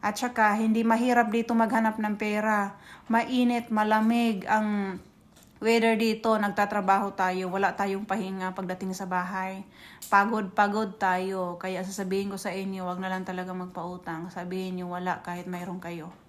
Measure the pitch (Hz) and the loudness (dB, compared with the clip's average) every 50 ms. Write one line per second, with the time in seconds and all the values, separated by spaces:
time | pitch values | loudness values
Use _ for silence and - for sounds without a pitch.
0 | - 208 214 - - 247 240 - 220 214 208 220 226 220 220 226 226 226 226 233 | -2 -2 -2 -2 -4 -4 2 4 4 4 4 4 2 2 4 4 4 4 4 4
1 | 240 254 240 240 233 220 208 233 226 - 240 226 226 220 247 226 226 220 214 226 | 4 4 4 4 4 4 2 0 0 2 2 2 4 4 4 2 2 2 0 0
2 | 214 214 208 202 220 214 208 214 214 220 214 208 202 196 - - - - - - | -2 -4 -2 -2 -2 -2 -2 0 0 2 2 2 0 -2 -6 -12 -20 -20 -20 -20
3 | - - 220 233 233 - 254 247 247 240 240 240 233 240 226 214 214 214 214 220 | -4 0 2 2 2 2 2 2 4 4 2 0 -2 -2 0 0 2 4 4 4
4 | 220 220 233 233 233 233 220 190 - - 214 214 214 214 208 208 196 190 185 - | 4 4 4 4 4 2 0 0 0 2 2 2 2 2 0 0 -2 -2 -4 -8
5 | - - _ _ _ - _ - - - _ - - 220 233 233 220 226 226 214 | -12 -16 _ _ _ -20 _ -20 -20 -20 _ -2 2 4 4 6 6 4 4 4
6 | 233 226 220 220 - 226 220 214 208 202 196 - 202 202 208 208 190 190 196 196 | 2 2 0 0 2 2 2 2 2 0 2 2 0 2 2 -2 4 4 4 4
7 | 196 196 196 - 190 185 185 185 185 180 180 196 196 185 - - 202 196 196 196 | 4 -2 -2 0 0 0 0 -2 -2 -2 0 2 0 0 2 0 -2 -2 -2 -4
8 | 208 - 190 220 190 190 190 190 185 185 185 196 190 175 185 185 196 190 185 - | -2 -4 -2 -2 -2 -4 -4 -4 -4 -6 -4 -6 -6 -6 -6 -6 -4 -6 -6 -6
9 | 196 185 180 180 180 180 202 190 185 190 190 190 196 - - - - - - - | -6 -2 -2 -2 -2 -2 -4 -4 -4 -4 -6 -10 -12 -16 -20 -20 -20 -20 -20 -20
10 | - - - 196 202 214 220 214 208 185 - - 208 202 202 214 220 202 190 - | -4 4 6 6 6 6 2 -2 -2 -2 2 2 2 4 4 0 -2 -2 -2 0
11 | 208 185 185 185 185 190 190 190 180 175 175 175 - 190 185 180 190 190 196 - | 0 2 2 2 0 -2 -4 -4 -4 -4 -6 -6 -6 -6 -6 -4 -6 -6 -6 -6
12 | 196 185 196 196 196 202 196 190 - 208 170 196 196 196 190 190 185 180 180 180 | -4 -2 -2 -2 -2 -2 -6 -6 -6 -6 -6 -4 -4 -6 -6 -6 -4 -6 -4 -4
13 | 190 185 185 185 185 185 185 185 180 185 185 185 180 180 180 180 170 175 180 180 | -4 -4 -4 -4 -6 -6 -6 -6 -6 -6 -6 -8 -8 -8 -8 -8 -8 -8 -10 -10
14 | 180 - 165 165 170 185 - 180 175 180 185 185 185 185 185 180 180 180 175 180 | -8 -8 -8 -8 -8 -8 -8 -10 -8 -6 -6 -6 -4 -4 -6 -6 -6 -6 -6 -4
15 | 180 185 175 - - 180 175 175 180 185 180 175 175 190 180 185 180 170 175 170 | -2 -4 -4 -4 -6 -10 -10 -8 -8 -8 -8 -8 -8 -8 -10 -8 -8 -10 -10 -10
16 | 151 175 - - - | -10 -14 -16 -18 -20